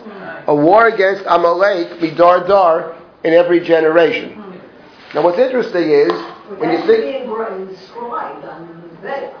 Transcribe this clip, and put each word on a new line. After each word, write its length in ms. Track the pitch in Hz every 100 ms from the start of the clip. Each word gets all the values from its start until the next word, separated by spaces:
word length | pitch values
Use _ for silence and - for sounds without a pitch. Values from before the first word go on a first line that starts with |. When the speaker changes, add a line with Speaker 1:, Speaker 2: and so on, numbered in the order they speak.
| - - 92 92 -
Speaker 1:
A 80 |
war 340 | 151 151 208 226
against 360 | 220 190 196 185
Amalek, 720 | 175 170 175 202 190 170 -
midar 480 | 160 151 175 180 180
dar, 480 | 196 170 160 175 - - _
in 80 | 165
every 280 | 165 175 170
generation. 1000 | 160 165 160 165 156 - - - 190 - - - - - -
Now 80 | 147
what's 160 | 170 180
interesting 520 | 254 254 - 180 156
is, 220 | 143 160 - - - - 196
when 120 | 165
you 60 | 165
Speaker 2:
That's 100 | -
Speaker 1:
think 160 | 226
Speaker 2:
being 220 | 277 269 226
gr-, 180 | 220
inscribed 1000 | 220 190 190 - - - 160 160 - -
on 220 | 156 151 170
the 420 | 165 170 165 202
Mizbeach. 240 | 277 - -